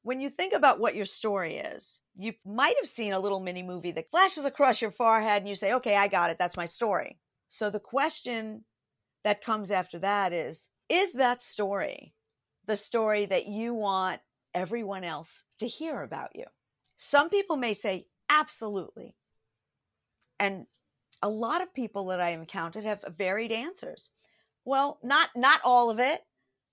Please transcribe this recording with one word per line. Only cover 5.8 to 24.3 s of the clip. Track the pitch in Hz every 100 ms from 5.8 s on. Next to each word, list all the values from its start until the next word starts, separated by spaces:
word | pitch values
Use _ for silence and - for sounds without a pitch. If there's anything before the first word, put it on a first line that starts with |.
| 240 202
I | 202
got | 185 170
it. | 165
That's | 175 185
my | 170
story.'" | - 226 180 - - _ _ _
So | - 208
the | 202
question | - 262 311 - 247 226 220 220 - _ _ _ _ _
that | 214 208
comes | - 214 190
after | 190 180 170
that | 190 202 185
is, | 170 139 165 _ _ -
is | 339 381
that | 254 247 247
story | - - 196 202 - - - _ _ _ _ _ -
the | 214
story | - 233 220 214 196
that | 185 196
you | 208 233
want | 233 202 190 185 - _ _ _
everyone | 180 175 233 202 190
else | 175 151 165 - _ -
to | 226
hear | - 320 226
about | 139 147 - -
you? | - _ _ _ _ -
Some | - 285 330
people | 403 403 285
may | 240
say, | 202 208 185 - _ -
"Absolutely." | 302 302 - 214 196 156 - - _ _ _ _ _ _ _ _ _ _ _ _ -
And | 202 190 120 _ _ _ _ -
a | 208
lot | 214 233 339
of | 370
people | 269 220 196 185
that | 180
I | 175
encountered | 165 160 190 165 214 214
have | 208
varied | - 165 185 208 233
answers. | 220 302 392 190 - - _ _